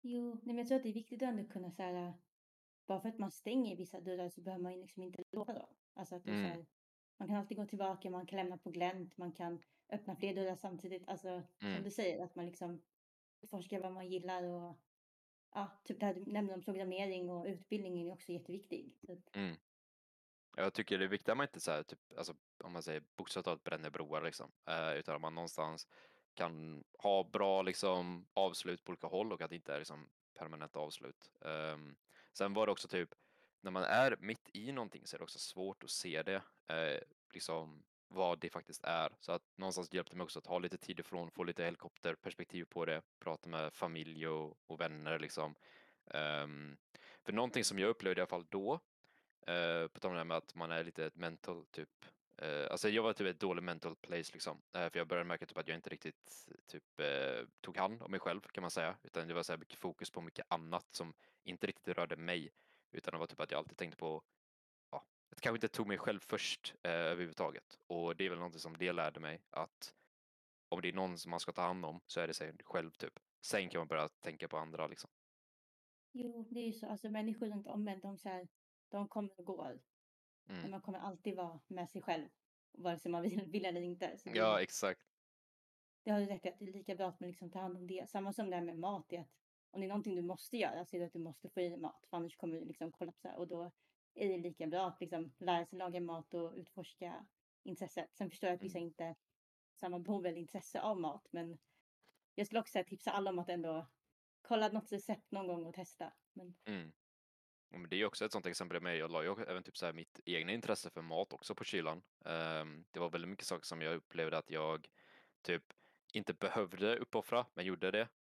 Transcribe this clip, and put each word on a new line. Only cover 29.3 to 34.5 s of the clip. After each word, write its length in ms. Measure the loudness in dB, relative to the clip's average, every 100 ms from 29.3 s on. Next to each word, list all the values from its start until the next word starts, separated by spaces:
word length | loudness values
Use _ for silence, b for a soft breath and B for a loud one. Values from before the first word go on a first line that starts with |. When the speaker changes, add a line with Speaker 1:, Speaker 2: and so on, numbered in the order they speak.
Speaker 2:
och 100 | 0
att 80 | -4
det 60 | -4
inte 180 | -2
är, 40 | -2
liksom, 300 | -2 -10 -14 _ _
permanent 420 | -10 -8 -6 -6 -4
avslut. 540 | -4 -6 -10 -12 -20 _
Ehm, 560 | -4 -2 -2 -4 -10 -16 _ B B
sen 220 | 0 2
var 120 | 6 6
det 60 |
också 160 | 4 2
typ, 260 | 0 0 -6 b b b b
när 100 | -4
man 120 | 2
är 340 | 6 8 8 4
mitt 300 | -2 -6 -6